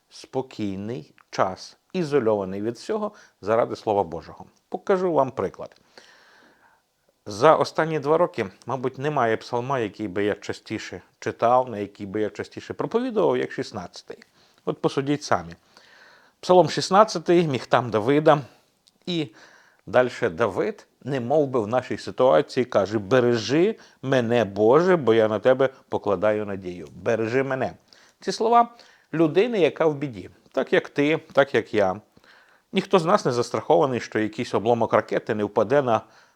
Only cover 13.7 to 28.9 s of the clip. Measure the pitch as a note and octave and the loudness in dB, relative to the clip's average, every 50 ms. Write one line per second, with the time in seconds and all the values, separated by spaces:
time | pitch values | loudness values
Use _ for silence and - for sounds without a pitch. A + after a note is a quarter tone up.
13.7 | - G#2+ F2 - - - - - - - - _ _ _ _ _ _ _ - - | -10 -14 -14 -14 -16 -20 -20 -20 -20 -20 -20 _ _ _ _ _ _ _ -8 -8
14.7 | C#3 - - D#3+ - C#3+ C#3 C3+ D3 C#3 - - A#2 F2+ E2+ E2+ E2+ - _ _ | -8 -2 -2 -2 -2 -2 -2 -2 -4 -4 -2 -2 -2 -2 -4 -6 -16 -20 _ _
15.7 | _ - _ _ _ - - - _ _ _ _ _ _ - - F3+ F3+ E3 D3 | _ -20 _ _ _ -20 -20 -20 _ _ _ _ _ _ 0 4 4 4 4 4
16.7 | - - C#3 - F#3 G3 A3 - - F3+ D#3 - F3 F3 F3 D#3 C3+ A2+ - - | 2 -4 -4 0 4 4 4 2 0 -6 0 2 2 2 2 2 -2 -4 -4 0
17.7 | - B2+ B2+ A#2+ G#2+ A2 G2+ A#2+ C#3+ D3+ D3+ D#3+ D3 D3 C3 - _ _ _ _ | 0 0 0 0 -2 -2 0 2 2 2 4 4 4 4 2 -8 _ _ _ _
18.7 | _ _ _ _ _ _ - - F3 E3 D3+ - _ - - - - - _ _ | _ _ _ _ _ _ -10 -6 -4 -4 -4 -6 _ -20 -20 -20 -20 -20 _ _
19.7 | _ _ - - G2 B2 B2+ A#2+ - - B2 A2 E2+ D#2 D3 G#2+ F2+ A2+ F3 G#3+ | _ _ -10 -2 2 2 2 2 0 -4 -4 -4 -2 0 -2 -2 -2 -2 -4 -6
20.7 | G#3+ - - _ _ _ - A#2+ C#3 C3+ A#2 A#2+ C#3+ D#3+ D3 C#3 B2+ B2+ G#2+ G2+ | -6 -10 -16 _ _ _ -10 -6 -6 -6 -4 0 0 0 0 0 0 -2 -2 0
21.7 | A#2 B2+ A#2+ - A2 G2+ - - F#2 - C3 C3 D3 D#3 C#3+ - - C3+ B2 - | -2 -2 -2 -2 -8 -8 -8 -8 -2 2 4 6 6 4 2 0 -2 -4 -2 0
22.7 | - A2+ G2 F#2 G#2+ A2+ G2+ F#2+ B2+ C3 A#2+ A#2+ A#2+ A#2 G#2 G2+ C3 D#3+ F3 G#3+ | 2 0 0 0 -2 -4 -2 2 2 2 4 4 2 0 0 0 0 2 2 2
23.7 | A3 - - - _ _ - C3 C3+ C3 A#2+ A2+ A#2+ A#2+ A2 G2 G2 G2+ G#2+ A2 | 0 -4 -12 -20 _ _ -4 0 0 0 2 2 2 0 0 0 0 2 4 6
24.7 | B2+ D#3 F3 F#3+ F#3 E3+ C3+ A2 A2+ A2+ G#2+ G#2+ G#2+ G#2 - B2+ C3 B2+ C3+ B2+ | 6 6 6 4 2 2 4 4 4 4 4 2 2 2 2 2 4 4 2 0
25.7 | - - _ - - G2+ - G#2 G2 F2+ F2 G#2+ G#2+ G#2+ G#2 G2+ G2+ G2 F#2+ F2+ | -2 -6 _ -6 -6 -4 -2 -2 -2 0 2 0 0 0 -2 -6 -8 -10 -10 -10
26.7 | F2 F2 D#2+ D2 - F2 F2+ A#2+ A#2 G#2+ A2+ A2 A#2 C3+ C3+ C3+ C3+ C3 A#2+ F#2+ | -12 -12 -14 -16 -14 -8 -2 -2 0 0 0 0 0 -2 -2 -2 -2 -4 -4 -4
27.7 | E2 - _ _ _ _ _ _ _ _ - - C#4+ - A3 A3+ A#3+ A#3 A#3 A#3 | -6 -8 _ _ _ _ _ _ _ _ -8 -8 -4 -2 0 4 4 4 4 2
28.7 | - - - _ | -2 -18 -20 _